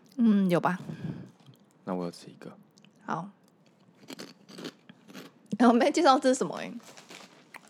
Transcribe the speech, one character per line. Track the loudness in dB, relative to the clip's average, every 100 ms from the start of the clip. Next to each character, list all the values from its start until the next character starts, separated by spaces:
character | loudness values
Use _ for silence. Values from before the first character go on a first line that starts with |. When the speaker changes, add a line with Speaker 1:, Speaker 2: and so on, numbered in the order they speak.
| -12 0
Speaker 1:
嗯， | 4 4 4
有 | 2
吧。 | 0 -4 -8 -10 -10 -10 -14 -20 -20 -20 _ _ -10
Speaker 2:
那 |
我 | -8 -8
要 |
吃 | -12 -20
一 | -20
个。 | -20 -20 _ _ -20 _ -10
Speaker 1:
好。 | -10 -10 -18 _ _ _ _ _ _ -20 -18 -20 -20 -20 -18 -18 -18 -20 -20 -20 -20 -20 _ _ 2
哎， | 4
我 |
没 | 6 4
介 | 4
绍 | 4 6
这 | 4
是 | 2
什 | -2
么 | -6
欸。 | -10 -12 -18 -20 -20 -20 -20 -20 _ -20